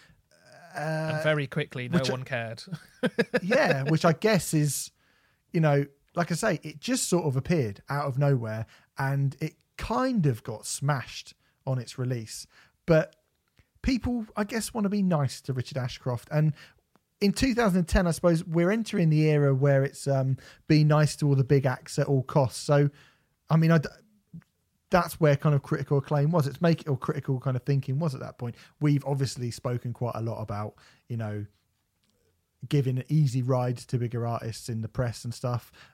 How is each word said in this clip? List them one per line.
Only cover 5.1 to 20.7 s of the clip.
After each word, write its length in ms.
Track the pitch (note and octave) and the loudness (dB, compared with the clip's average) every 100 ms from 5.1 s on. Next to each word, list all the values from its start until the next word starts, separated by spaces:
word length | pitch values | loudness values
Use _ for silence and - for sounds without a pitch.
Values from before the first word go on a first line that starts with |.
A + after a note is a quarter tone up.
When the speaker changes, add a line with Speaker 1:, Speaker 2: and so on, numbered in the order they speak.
| _ _ _ _ | _ _ _ _
Speaker 1:
you 80 | E3+ | 0
know, 240 | D#3 C#3+ C#3+ _ _ - | 4 2 0 _ _ -4
like 160 | E3+ | -2
I 40 | E3+ | -2
say, 240 | - D#3+ | -2 -2
it 160 | D#3 D3 | -6 -10
just 260 | - B3+ - | -4 -2 0
sort 160 | F3 D#3+ | 0 2
of 120 | C3 | -2
appeared 440 | - F3 A2+ G2 - | 0 0 0 -6 -6
out 180 | C#3 D3 | -4 -2
of 100 | B2+ | 0
nowhere, 480 | C#3+ C3+ A2+ A2 A2+ - _ - | 2 2 0 -6 -8 -14 _ -6
and 400 | C3+ C#3 C#3 - | -2 0 -2 -2
it 140 | D#3+ - _ - | -8 -8 _ -14
kind 480 | - A#3 C4 A#3+ D3 | -6 -2 0 2 2
of 180 | A2 | 0
got 220 | - A2 - | -6 -12 -10
smashed 680 | - C#3 C#3+ - - - - _ _ - | -4 -2 -2 -6 -14 -18 -20 _ _ -6
on 100 | C3 | -6
its 180 | A#2 - | -6 -6
release. 460 | B2+ B2 A2 - - _ _ _ - | -4 -4 -8 -14 -16 _ _ _ 2
But 300 | D#3+ - _ _ _ _ _ _ _ | 2 2 _ _ _ _ _ _ _
people, 420 | - B3+ B3+ B3 G#3+ - | -4 -2 -2 -4 -6 -6
I 80 | |
guess, 300 | G#3 A#3 G3+ | -4 -4 -6
wanna 160 | A#3 G3+ | -4 -2
be 120 | G#3 | 0
nice 360 | F#3+ D#3+ C3+ - | 2 2 0 -4
to 120 | - | -6
Richard 240 | C3 - C3+ | -6 -6 -6
Ashcroft. 500 | B2 - C3 A#2+ - | -6 -6 -6 -6 -2
And 220 | D3+ D#3 - - _ _ _ _ _ | 0 2 0 -10 _ _ _ _ _
in 100 | G3+ | 0
two 220 | G3 C4+ | 2 0
thousand 240 | A#3 A3+ F3+ | 2 2 2
and 80 | E3+ | 2
ten, 180 | G#3+ F3 | 2 2
I 40 | |
suppose, 320 | D#3+ F3 E3 | 2 2 2
we're 280 | F3 E3 F3 | 0 0 2
entering 380 | A3+ G#3+ G3+ E3 | 0 -2 0 2
the 120 | D3+ D#3 | 4 4
era 240 | D3+ C#3+ C3 | 4 4 4
where 280 | C#3+ C#3 | 4 4
it's, 240 | C3+ - - | 2 -4 -2
um, 280 | C3+ C3+ C3 - - | 0 0 -2 -6 -14
be 160 | - | 2